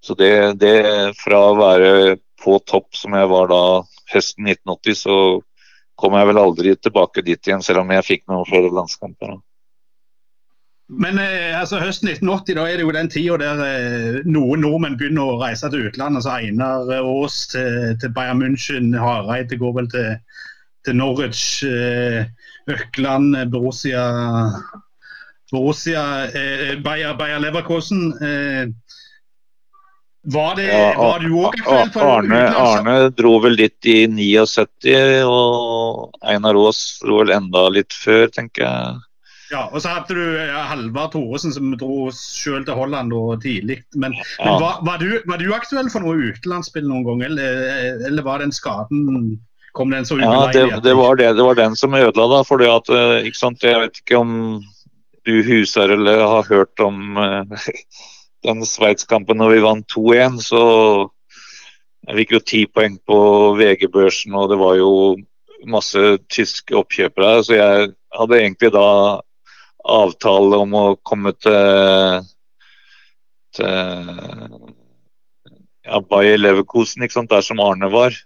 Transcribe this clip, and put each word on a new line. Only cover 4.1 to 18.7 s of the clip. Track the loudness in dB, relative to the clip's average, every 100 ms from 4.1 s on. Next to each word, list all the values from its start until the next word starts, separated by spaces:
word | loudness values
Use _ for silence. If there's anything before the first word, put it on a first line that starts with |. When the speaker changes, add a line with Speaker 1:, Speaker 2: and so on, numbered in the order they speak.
Speaker 1:
høsten | -2 -2 -6 -6
nitten | -6 -6
åtti, | -8 -6
så | -6 0 2 2 0 -6 _ _ _ _ -4
kom | 0
jeg | 2 4
vel | 4
aldri | 4 2 0 2
tilbake | 0 0 0 -2
dit | -4 -6 -4
igjen, | -6
selv | 0 -2
om | 0
jeg | -2 0
fikk | -4 _
noen | -6 0
flere | 2 2
landskamper, | 0 -8 -10 -16 -16 -16
da. | -16 _ _ _ _ _ _ _ _ _ _ _ _ _ _ _
Speaker 2:
Men, | -6 -4 -2
eh, | -4 -4 -6
altså, | -6 -6 -6
høsten | -6 -6 -6
nitten | -4 -4
åtti, | -4 -4 -4
da |
er | -4 -2
det | -4
jo |
den | -2 -4
tiden | -4 -2 -2
der, | -4 -4
eh, | -4 -4 -6 -6 -6 -6
noen | -2 0 0 0
nordmenn | 0 -2 -4 -4
begynner | -4 -2 -2
å | -4
reise | -6 -6 -6
til | -6
utlandet. | -6 -8 -6 -6
Så | -6
Einar, | -8 -6 -4 -4 -4 -4
eh, | -4
Aas | -2 -4 -4 -6 -8
til, | -6 -4 -4 -4 -6
til | -6 -8
Bayern | -4 -2
München, | -2 -4 -6